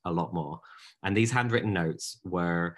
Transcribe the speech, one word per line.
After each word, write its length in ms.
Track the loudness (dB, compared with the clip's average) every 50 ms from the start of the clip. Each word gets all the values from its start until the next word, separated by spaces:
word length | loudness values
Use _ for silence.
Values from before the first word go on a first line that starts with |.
| -6
a 60 | -2
lot 220 | -2 -2 -2 -2
more. 280 | -4 -4 -4 -6 -8 -12 -14 -20 -20 -20 -20 -20 -16 _
And 140 | -4 0 2
these 160 | 4 4 4
handwritten 400 | 4 2 2 2 2 2 2 2
notes 480 | 0 2 0 0 -2 -4 -8 -12 -12 -12 -8
were, 520 | -4 -2 -2 0 0 0 0 0 -2 -6